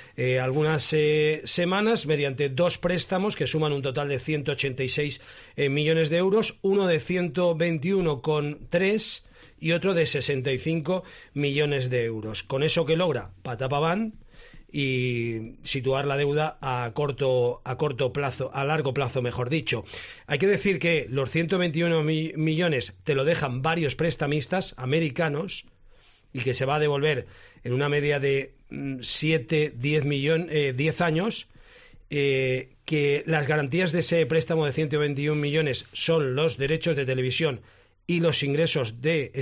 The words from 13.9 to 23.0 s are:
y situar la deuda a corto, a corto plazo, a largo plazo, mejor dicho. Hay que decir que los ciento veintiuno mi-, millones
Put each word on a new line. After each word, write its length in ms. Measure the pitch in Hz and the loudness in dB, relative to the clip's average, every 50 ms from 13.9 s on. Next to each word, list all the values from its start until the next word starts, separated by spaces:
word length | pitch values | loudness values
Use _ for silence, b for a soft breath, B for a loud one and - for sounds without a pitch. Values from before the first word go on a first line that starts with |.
| 180 214 226 220 - - - B B B B B B B B B | 0 0 -2 -4 -6 -12 -20 B B B B B B B B B
y 880 | - 147 139 131 131 127 123 123 120 117 117 117 113 113 110 - - - - | -4 -2 -2 0 0 0 0 0 -2 -2 -2 -4 -4 -6 -8 -10 -14 -10 -6
situar 400 | - - 135 117 131 131 135 135 | -4 -4 -2 0 0 0 0 0
la 120 | 143 135 | 0 0
deuda 420 | 143 147 143 147 151 156 156 - - | 0 2 2 2 2 0 0 -2 -6
a 320 | 151 135 127 123 120 117 - | -6 -4 -4 -2 -4 -4 -4
corto, 680 | 147 147 143 131 - 139 131 127 127 120 120 123 - - | -2 -2 -2 -2 0 2 2 4 4 2 2 0 -4 -6
a 120 | 131 127 | -8 -4
corto 360 | 127 156 147 131 117 135 127 | -2 -2 -2 0 0 -2 -2
plazo, 400 | - 147 143 131 - - 131 - - | 0 -2 -4 -4 -4 -4 -6 -6 -4
a 100 | 139 139 | -2 -2
largo 300 | 143 156 156 135 135 123 | 0 0 0 0 -2 0
plazo, 260 | 143 135 117 - 131 | -2 -2 -2 -2 -2
mejor 300 | 123 120 104 123 123 123 | -2 -2 -2 -4 -2 -2
dicho. 340 | 156 160 - - 120 113 - B B B B B B B B B | -2 -2 -2 -2 -4 -4 -4 B B B B B B B B B
Hay 100 | 147 135 | -2 2
que 80 | 190 | 2
decir 320 | 196 202 196 - 202 185 - | 2 2 2 2 0 0 2
que 300 | 175 170 165 151 120 - | 2 2 2 0 0 -2
los 200 | 127 139 135 - | -2 -2 -2 0
ciento 280 | - 165 170 160 190 180 | 0 -2 0 0 0 0
veintiuno 460 | 180 170 143 165 170 170 165 160 151 | 0 0 0 0 2 2 2 2 2
mi-, 300 | 156 160 156 160 160 - | 2 0 0 -2 -4 -2
millones 640 | 151 156 160 156 156 180 170 147 123 - - - - | 0 0 0 2 2 2 2 0 0 -2 -4 -8 -8